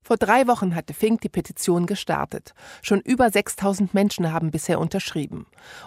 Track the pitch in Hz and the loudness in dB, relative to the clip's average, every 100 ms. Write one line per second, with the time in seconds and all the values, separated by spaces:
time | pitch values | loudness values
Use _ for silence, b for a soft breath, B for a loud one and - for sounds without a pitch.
0 | - 226 196 233 254 240 190 165 - 151 | -2 0 4 4 4 2 0 -4 -6 -2
1 | 214 226 202 - - - - 175 175 202 | 0 0 -2 -6 -6 -4 0 2 0 -2
2 | - 160 143 - - - B B - 196 | -4 -4 -4 -8 -14 -20 B B -2 0
3 | - 247 247 202 208 - 202 196 196 196 | 2 2 4 2 -2 -2 -2 0 0 2
4 | 202 - 170 160 160 156 - 170 165 196 | 2 0 -2 -2 -2 -4 -2 -2 -2 -4
5 | - 175 147 - - _ B B | -4 -6 -6 -8 -14 _ B B